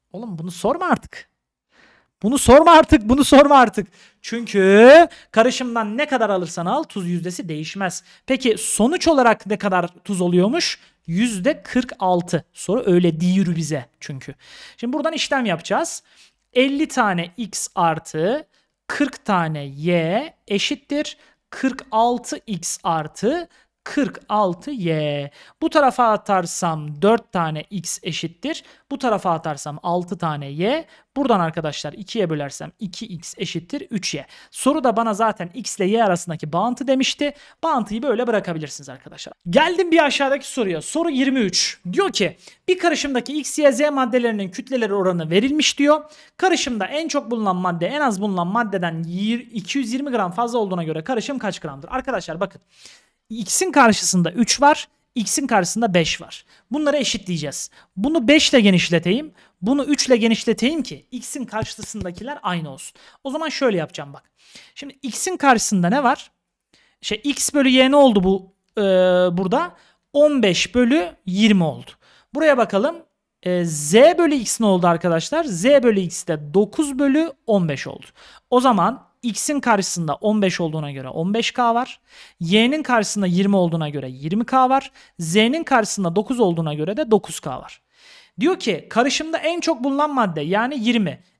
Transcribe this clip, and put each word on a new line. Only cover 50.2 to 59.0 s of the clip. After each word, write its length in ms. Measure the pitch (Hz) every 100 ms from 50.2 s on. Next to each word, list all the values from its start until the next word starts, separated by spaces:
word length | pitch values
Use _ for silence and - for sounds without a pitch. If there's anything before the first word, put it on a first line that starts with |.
| 180
fazla 280 | 180 240 240
olduğuna 240 | 202 180
göre 200 | 160 156
karışım 360 | 156 254 202 269
kaç 200 | 208 -
gramdır? 300 | 160 139 143
Arkadaşlar 480 | 262 269 220 165 160
bakın. 220 | 196 - _ _ - - _ _ _
X'in 420 | 220 208 - 370
karşısında 600 | 285 240 208 - 180 165
üç 300 | 233 226 -
var. 260 | 285 311 - _ _ 247
X'in 320 | 190 - 277
karşısında 460 | 220 175 220 233
beş 280 | 175 160 -
var. 240 | - - _ _ _
Bunları 260 | 294 294 294
eşitleyeceğiz. 760 | 240 202 180 165 143 - - _ _ -
Bunu 320 | 247 330 226
beş 260 | 302 -
ile 80 | 262
genişleteyim. 720 | 208 180 - 165